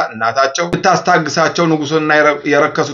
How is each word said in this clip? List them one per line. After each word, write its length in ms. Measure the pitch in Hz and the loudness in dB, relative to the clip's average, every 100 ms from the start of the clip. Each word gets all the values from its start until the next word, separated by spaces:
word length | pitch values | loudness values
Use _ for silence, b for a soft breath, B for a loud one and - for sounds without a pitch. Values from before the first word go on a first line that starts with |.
እናታቸው 640 | 160 113 113 127 135 - 170 | 0 -2 -2 0 0 -2 -4
ብታስታግሳቸው 960 | 175 190 170 - 175 151 - 156 - 165 | 0 0 2 2 0 0 0 0 0 0
ንጉሡንና 440 | 156 139 160 156 | 0 0 -2 2
የረ-፣ 260 | 151 151 147 | 2 2 0
የረከሱ 440 | 147 143 151 151 147 | 0 0 2 0 -2